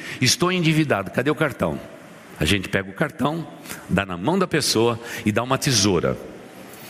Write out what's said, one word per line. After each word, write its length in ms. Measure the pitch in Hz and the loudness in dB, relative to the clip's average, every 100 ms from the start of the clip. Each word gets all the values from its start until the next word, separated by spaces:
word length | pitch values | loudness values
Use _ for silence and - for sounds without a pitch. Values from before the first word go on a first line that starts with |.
| - - | -10 0
"Estou 320 | 123 - 175 | 0 2 2
endividado, 600 | 185 160 156 143 104 95 | 4 4 4 4 2 0
cadê 180 | - 135 | 0 0
o 60 | 151 | 0
cartão?" 440 | 147 - 85 69 - - - - - - | 0 0 -2 -2 -8 -18 -20 -20 -20 -4
A 40 | |
gente 240 | 76 101 92 | 0 0 0
pega 220 | 101 98 | -2 -4
o 40 | |
cartão, 540 | - 151 - 147 165 143 - - - - | -4 -4 0 -2 -2 -8 -14 -14 -14 -2
dá 160 | 95 95 | 0 0
na 120 | 87 | -2
mão 200 | 113 196 | 0 2
da 100 | 180 | 2
pessoa 520 | 156 - 110 117 117 - - | 0 2 4 4 2 -6 -2
e 80 | 107 | 0
dá 120 | 104 | 0
uma 160 | 127 117 | 0 0
tesoura. 580 | 143 113 104 85 67 64 - - - - - - | 2 4 4 4 2 -2 -6 -16 -18 -18 -18 -18